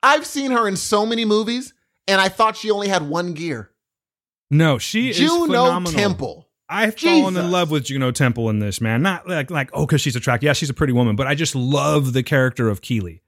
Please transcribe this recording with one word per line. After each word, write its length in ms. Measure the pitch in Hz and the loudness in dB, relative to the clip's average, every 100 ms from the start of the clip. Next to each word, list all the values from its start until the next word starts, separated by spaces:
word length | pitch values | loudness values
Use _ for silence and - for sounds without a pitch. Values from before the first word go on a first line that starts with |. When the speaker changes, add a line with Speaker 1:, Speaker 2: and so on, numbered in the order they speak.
Speaker 1:
I've 240 | 254 302 302 | 4 2 0
seen 240 | 285 269 | -6 -2
her 160 | 240 214 | 0 0
in 80 | 190 | -2
so 280 | - 214 220 | 0 0 2
many 200 | 233 220 | 0 0
movies, 480 | 208 220 240 277 _ _ _ - | 0 0 -6 -8 _ _ _ 0
and 120 | 196 | 2
I 100 | 190 | 2
thought 260 | 190 220 220 | 2 0 0
she 160 | 214 | -2
only 160 | 202 202 | -2 0
had 200 | 185 147 | -2 -2
one 260 | 165 175 | -4 -4
gear. 360 | 156 170 123 104 _ _ _ _ _ _ _ _ | -6 -8 -8 -10 _ _ _ _ _ _ _ _
Speaker 2:
No, 280 | 147 160 127 | 4 4 2
she 300 | - 220 240 | -2 -2 -2
is 80 | - | 2
Speaker 1:
Juno 280 | 294 339 330 | 2 2 2
Speaker 2:
phenomenal. 440 | 240 254 180 180 | 2 2 2 -2
Speaker 1:
Temple. 580 | 160 202 180 120 73 _ _ _ | 0 0 -2 -8 -10 _ _ _
Speaker 2:
I've 280 | 185 220 220 | -2 -2 0
fallen 380 | 339 330 208 185 | 2 4 4 0
in 60 | |
Speaker 1:
Jesus. 100 | 175 | 0
Speaker 2:
love 180 | 180 170 | 0 0
with 140 | 151 123 | -2 -2
Juno 260 | 135 127 | -2 -2
Temple 380 | 120 131 120 113 | 2 0 0 0
in 100 | 107 | 0
this, 220 | 104 98 | -2 -2
man. 200 | 113 117 | -2 0
Not 240 | 180 175 180 | 0 -2 -6
like, 240 | 175 139 | -6 -4
like, 180 | 165 131 | -6 -6
oh, 120 | - 151 | -4 0
'cause 160 | 143 | 2
she's 140 | 151 120 | 0 -4
attractive. 300 | 123 120 143 | -2 0 2
Yeah, 80 | |
she's 160 | 139 143 | 0 -2
a 40 | |
pretty 200 | - 147 | -2 0
woman, 220 | 123 120 104 | 2 2 0
but 120 | 131 | -2
I 80 | 147 | -2
just 200 | 156 135 | -2 -2
love 580 | 123 143 143 151 135 | 0 0 2 2 2
the 100 | 127 | -2
character 460 | 123 143 127 - 117 | 0 2 2 0 -2
of 120 | 101 | -2
Keeley. 400 | - 120 90 82 | -4 -4 -4 -12